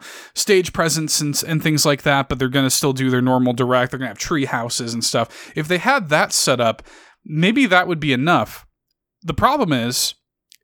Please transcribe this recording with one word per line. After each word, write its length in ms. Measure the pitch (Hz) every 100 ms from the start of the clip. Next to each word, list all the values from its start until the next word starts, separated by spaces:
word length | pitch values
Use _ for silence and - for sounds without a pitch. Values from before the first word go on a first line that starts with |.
| - - -
stage 400 | - - 190 175
presence 460 | - 165 151 156 -
and, 200 | 147 139 -
and 160 | 156
things 240 | 160 151 151
like 180 | 143
that, 260 | 151 139 135
but 100 | 135
they're 80 | 131
gonna 200 | 139 135
still 240 | - 143
do 160 | 131 131
their 120 | 127
normal 320 | 123 127 123
direct. 380 | 120 123 127 127
They're 80 | 131
gonna 100 | 127
have 80 | 101
tree 280 | - 160 131
houses 480 | 127 117 - 117
and 100 | 117
stuff. 480 | 117 123 113 - - -
If 120 | 151
they 100 | 180
had 320 | 226 277 165
that 220 | 151 208
set 260 | - - 127
up, 220 | 117 110 - - - _ -
maybe 400 | 156 180 233 247
that 220 | 180 180
would 120 | 165
be 140 | 147
enough. 520 | 127 156 156 110 - - _ _ _ _ _
The 120 | 165
problem 380 | 151 226 294 202
is, 440 | 131 117 127 - - _ _ _ -